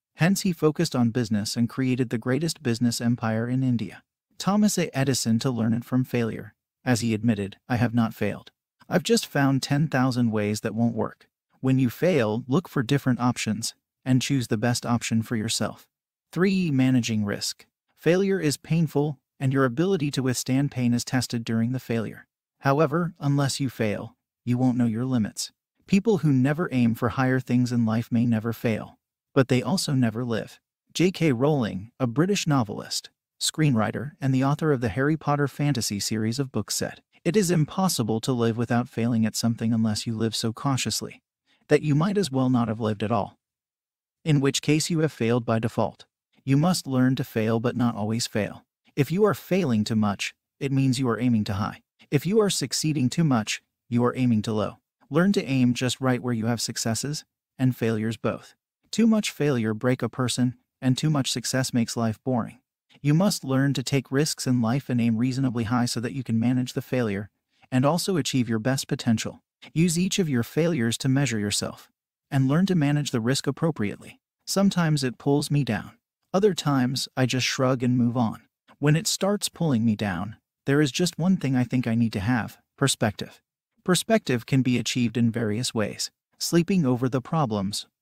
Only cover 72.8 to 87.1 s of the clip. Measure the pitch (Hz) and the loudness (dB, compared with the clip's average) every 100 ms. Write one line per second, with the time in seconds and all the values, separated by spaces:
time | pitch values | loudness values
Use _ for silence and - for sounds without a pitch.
72.8 | 143 147 135 127 110 135 - 131 165 147 | 2 0 0 -2 0 0 -2 -2 -2 -2
73.8 | 104 - - - _ _ - - 196 185 | -4 -4 -14 -20 _ _ -4 2 2 4
74.8 | 165 151 135 113 - 143 147 147 123 104 | 2 2 0 -2 2 2 2 0 0 -4
75.8 | - - _ _ _ 185 208 165 151 139 | -6 -16 _ _ _ 2 2 2 0 0
76.8 | 127 135 - - 127 131 123 - 131 131 | 0 -2 -6 -2 0 0 -2 0 0 0
77.8 | 123 123 120 120 117 - _ _ _ _ | 0 2 0 0 -2 -4 _ _ _ _
78.8 | 143 156 - - 190 208 - - 165 120 | 2 2 0 -2 -2 -2 -4 -4 0 2
79.8 | 113 104 104 87 101 - _ _ - 143 | 2 0 -2 -4 -8 -12 _ _ 0 2
80.8 | 151 - 180 - 165 190 135 131 120 127 | 2 0 -2 0 0 0 0 0 0 0
81.8 | 120 113 117 107 95 127 101 - _ _ | 0 0 0 0 0 -2 -2 -10 _ _
82.8 | 135 - 117 - - - _ _ _ _ | 0 2 -2 -2 -10 -16 _ _ _ _
83.8 | - 180 - 220 - 123 - 135 127 120 | 0 0 2 0 2 -2 0 0 2 0
84.8 | 117 127 120 120 117 113 113 107 127 117 | 0 -2 0 2 0 0 -2 -2 -4 -2
85.8 | 104 - - - _ _ - 170 165 196 | -4 -4 -10 -12 _ _ 0 2 4 2
86.8 | 135 123 127 | 2 2 0